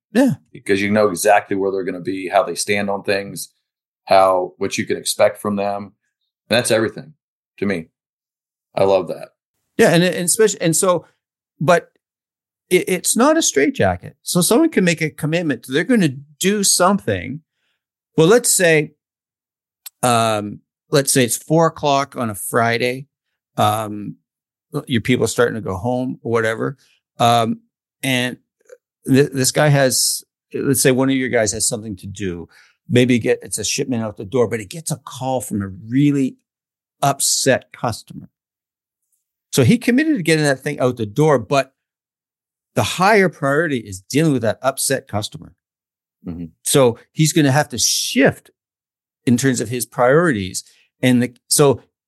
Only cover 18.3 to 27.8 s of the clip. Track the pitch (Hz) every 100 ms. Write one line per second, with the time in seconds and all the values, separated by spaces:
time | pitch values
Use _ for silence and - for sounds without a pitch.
18.3 | 240 240 - 175 156 151 _ _ _ _
19.3 | _ _ _ _ _ - _ 123 117 113
20.3 | 107 104 - _ _ _ 143 135 139 120
21.3 | - - 160 165 - 147 139 139 - 117
22.3 | 101 - 123 117 117 123 131 139 _ _
23.3 | _ _ - 107 107 107 104 104 110 _
24.3 | _ _ _ _ 143 - 117 117 123 117
25.3 | - 120 110 110 95 113 123 127 - 123
26.3 | 113 110 113 131 143 _ _ _ - 120
27.3 | 120 113 117 _ _